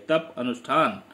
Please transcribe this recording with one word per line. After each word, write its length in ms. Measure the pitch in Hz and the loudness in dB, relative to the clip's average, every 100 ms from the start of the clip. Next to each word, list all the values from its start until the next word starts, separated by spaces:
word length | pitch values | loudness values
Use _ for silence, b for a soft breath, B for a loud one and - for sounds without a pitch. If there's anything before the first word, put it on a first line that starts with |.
| - | 0
तप, 260 | - - - | 0 0 -6
अनुष्ठान 640 | 123 117 - 147 139 98 - | -4 -4 0 2 2 0 -14